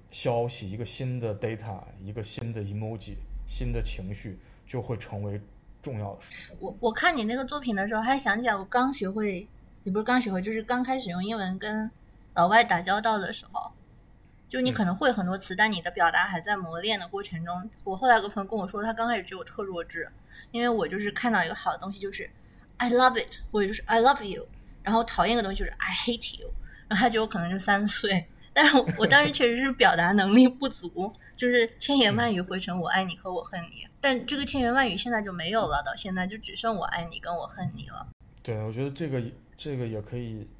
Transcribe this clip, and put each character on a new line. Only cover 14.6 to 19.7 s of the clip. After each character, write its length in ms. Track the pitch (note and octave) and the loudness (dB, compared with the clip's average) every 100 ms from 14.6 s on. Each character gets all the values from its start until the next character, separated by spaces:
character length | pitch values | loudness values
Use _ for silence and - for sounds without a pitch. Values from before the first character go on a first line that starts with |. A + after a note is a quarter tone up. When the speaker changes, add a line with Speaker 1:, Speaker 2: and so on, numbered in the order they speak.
Speaker 2:
你 100 | B3+ | 0
可 140 | A#3 F#3 | 2 0
能 100 | F#3 | 2
会 160 | D4 | 2
很 140 | G#3 F3+ | 2 0
多 120 | F#3+ | -4
词， 160 | - | -4
Speaker 1:
嗯。 40 | F#3 | 0
Speaker 2:
但 120 | G#3+ | 2
你 120 | F#3+ | 2
的 100 | E3+ | -2
表 180 | F#3 E3+ | 2 4
达 180 | E3 F#3+ | 4 2
还 120 | F3+ | -2
在 160 | F3+ G3+ | -2 -2
磨 240 | F3 E3 | -4 -4
练 180 | G3+ G#3+ | -2 -2
的 80 | F3 | -4
过 120 | G4 | -8
程 220 | G4+ E3 | -6 -8
中。 260 | E3+ F3+ G3+ - | -6 -8 -10 -12
我 100 | - | -8
后 140 | F#3+ C4 | 0 6
来 80 | A3+ | 6
有 60 | |
个 80 | G3+ | 4
朋 120 | G3+ | -4
友 80 | G3 | -4
跟 80 | A3 | -4
我 80 | F#3+ | -4
说， 160 | G#3+ | -4
他 120 | A3 | -4
刚 120 | A3+ A#3 | -2 -2
开 120 | A3+ | -2
始 60 | |
觉 80 | F3+ | -4
得 80 | F#3+ | -10
我 40 | |
特 200 | - - | -10 -8
弱 200 | G3 | -8